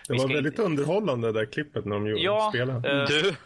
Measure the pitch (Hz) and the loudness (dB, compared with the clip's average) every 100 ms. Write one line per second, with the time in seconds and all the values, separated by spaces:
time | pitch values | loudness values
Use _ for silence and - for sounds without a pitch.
0 | - 120 131 143 143 - 202 143 143 196 | -4 0 2 0 0 0 0 0 2 0
1 | 196 123 113 110 107 - 147 113 98 101 | 0 0 0 0 -2 -4 -6 -6 -2 -2
2 | 107 107 175 214 214 120 127 123 139 143 | 0 0 2 2 0 0 -2 -2 0 0
3 | 139 311 196 160 | 2 2 2 -2